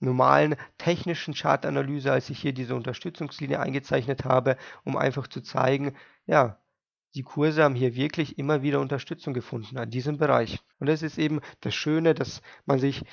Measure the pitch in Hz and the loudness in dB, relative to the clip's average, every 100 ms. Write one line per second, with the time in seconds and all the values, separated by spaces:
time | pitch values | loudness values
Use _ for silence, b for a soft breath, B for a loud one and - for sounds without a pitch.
0 | 131 127 131 139 151 147 B - - 175 | 0 4 6 8 6 0 B -4 -2 -2
1 | 175 160 - 139 151 143 - 139 139 143 | -2 -6 -6 -2 0 0 0 -2 -2 -2
2 | 135 135 - 135 139 131 120 127 123 120 | 0 0 0 -6 -4 -4 -4 -6 -6 -8
3 | 175 - 151 - 139 147 139 135 - 139 | -8 -8 -10 -8 -4 -2 -2 -4 -2 -2
4 | 117 131 135 131 127 127 B B - 135 | -2 -2 2 2 2 0 B B -4 0
5 | 139 139 131 - - - 131 135 139 135 | 0 -2 -6 -10 -6 0 2 2 -2 -8
6 | B B - 160 120 - _ _ _ _ | B B 2 4 4 -2 _ _ _ _
7 | _ 135 131 143 156 151 147 123 127 120 | _ -12 -6 0 2 4 4 4 0 0
8 | 151 170 151 - 139 151 143 143 135 139 | -2 -2 -4 -4 -2 0 0 0 -2 -4
9 | - 160 - 127 - 123 107 131 113 123 | -6 -10 -6 -6 -4 -8 -8 -8 -6 -4
10 | 135 147 151 123 110 - _ - 139 156 | -4 0 2 4 2 -6 _ -4 0 0
11 | 156 - 156 151 B - - - 151 160 | -2 -2 0 -2 B -10 -6 -4 0 2
12 | 165 147 117 - B B - 139 135 131 | 4 2 0 -8 B B 0 2 2 -2
13 | B | B